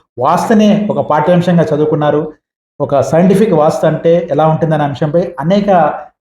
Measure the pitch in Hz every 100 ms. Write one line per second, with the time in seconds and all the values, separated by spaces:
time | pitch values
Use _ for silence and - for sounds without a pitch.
0 | _ - 131 175 - 214 208 - - -
1 | - 202 - 175 175 170 151 147 151 156
2 | 151 147 156 - _ _ _ - 139 139
3 | 135 156 185 190 214 160 156 165 160 147
4 | 165 170 170 143 160 156 160 156 143 131
5 | 156 165 180 - 151 202 208 185 151 -
6 | - _